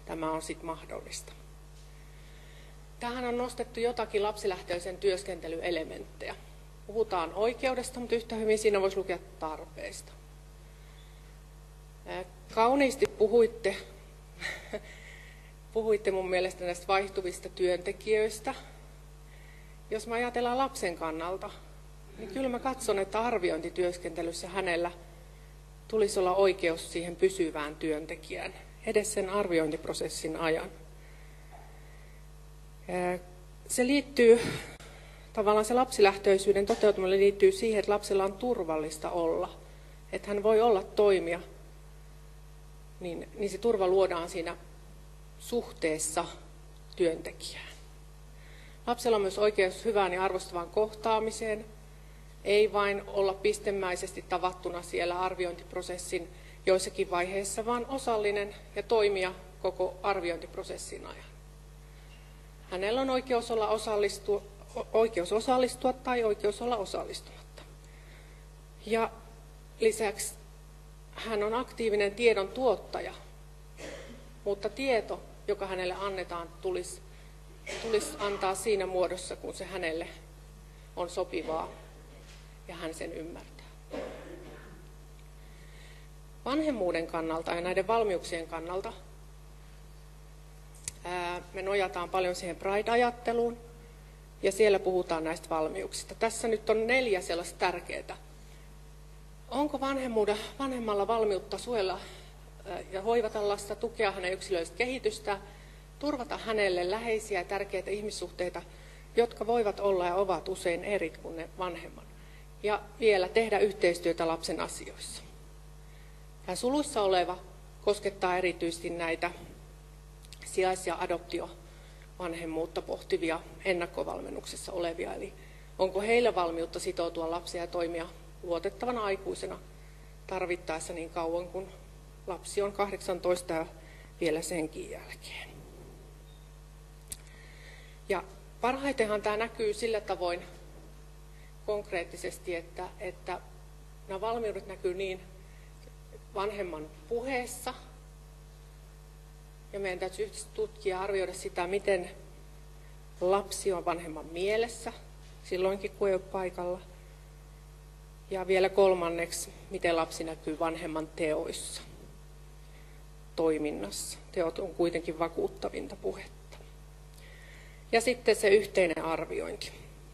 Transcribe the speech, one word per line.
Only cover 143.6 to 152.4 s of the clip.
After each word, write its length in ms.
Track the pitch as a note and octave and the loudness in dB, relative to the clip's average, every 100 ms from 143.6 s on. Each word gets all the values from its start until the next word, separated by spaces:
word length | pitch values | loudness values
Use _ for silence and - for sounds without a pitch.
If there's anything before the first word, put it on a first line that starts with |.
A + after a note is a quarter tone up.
| - - - - - | -20 -20 -20 -16 -8
nämä 120 | F#3+ | -4
valmiudet 460 | A3 A#3 G#3+ F#3+ G3 | -2 0 -2 -4 -8
näkyy 280 | F#3 F#3 | -4 -2
niin 260 | F3+ F#3+ F#3+ - - - - - - - - - - - | -2 -2 -4 -10 -18 -18 -18 -18 -18 -18 -18 -18 -18 -8
vanhemman 520 | G3+ G#3 G3+ F3+ D#3 D3+ - - | -4 -2 -2 -4 -6 -10 -14 -4
puheessa, 640 | A#3 C4 B3 A#3+ - C4 - - - - - - - - - - - - - - - - - - - - | -4 0 -2 -4 -6 -8 -8 -12 -18 -18 -18 -18 -18 -18 -18 -18 -18 -18 -18 -18 -18 -18 -18 -18 -18 -10
ja 80 | G3+ | -4
meidän 180 | G3 F3+ | -4 -2
täytyy 260 | F#3 G3 | -4 -2
yhdessä 240 | G#3 - - | -6 -6 -8
tutkia 420 | - G#3+ - G3 F#3 | -4 -4 -2 0 0
ja 60 | |
arvioida 320 | G3 G3 F3+ | 2 0 0
sitä, 320 | F3+ G3 F#3 F3 | -4 -4 -2 0
miten 440 | G3 G3+ F#3+ F3+ - - - | 2 4 2 0 -10 -16 -18